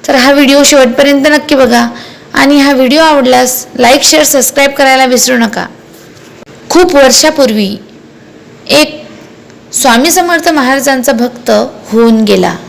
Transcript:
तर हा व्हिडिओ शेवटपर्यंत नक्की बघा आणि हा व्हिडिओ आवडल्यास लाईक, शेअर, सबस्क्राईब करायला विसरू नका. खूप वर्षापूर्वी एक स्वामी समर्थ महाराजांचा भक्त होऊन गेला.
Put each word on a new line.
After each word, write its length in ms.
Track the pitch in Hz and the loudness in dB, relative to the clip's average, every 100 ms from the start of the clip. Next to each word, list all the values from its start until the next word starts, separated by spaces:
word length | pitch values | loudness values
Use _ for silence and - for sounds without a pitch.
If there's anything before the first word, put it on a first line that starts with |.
| - | -2
तर 60 | |
हा 180 | 262 262 | 0 2
व्हिडिओ 300 | 285 269 277 | 2 2 2
शेवटपर्यंत 600 | 277 285 254 240 277 285 294 | 2 2 2 0 0 0 0
नक्की 280 | 294 - | 0 0
बघा 340 | 277 247 240 240 - - - - | 0 2 0 -2 -8 -20 -20 -10
आणि 260 | - 269 285 | -2 0 2
हा 120 | 277 | 2
व्हिडिओ 280 | 269 262 294 | 2 2 2
आवडल्यास 680 | 320 294 254 254 247 - - - | 2 2 2 0 0 -4 -10 -2
लाईक, 240 | 240 277 | 2 2
शेअर, 220 | - 311 | 0 0
सबस्क्राईब 460 | 302 277 240 - 277 | 0 0 -2 -2 -2
करायला 340 | 277 269 262 | 0 0 2
विसरू 320 | 262 247 254 254 | 2 0 -2 -2
नका. 300 | 226 185 180 - - - - - - - - - - | -2 -6 -12 -16 -20 -20 -20 -20 -20 -20 -20 -20 -2
खूप 240 | 330 359 | 0 2
वर्षापूर्वी 800 | 277 262 240 311 311 254 214 196 208 - - - - - - - - - | 2 2 2 -2 0 -2 0 -4 -6 -16 -20 -20 -20 -20 -20 -20 -20 -2
एक 360 | 285 302 - - - - - - - - | 0 0 -6 -18 -20 -20 -20 -20 -20 -14
स्वामी 380 | - 262 233 311 | -4 0 0 0
समर्थ 380 | 330 349 339 339 | 0 0 -2 -2
महाराजांचा 640 | 311 254 277 269 262 247 | -2 -2 -2 -2 -2 -2
भक्त 380 | 233 240 - - 214 254 - - | -2 -4 -4 -2 -2 -2 -10 -4
होऊन 360 | 220 233 220 | 0 2 2
गेला. 320 | 214 190 180 170 | 2 0 -2 -6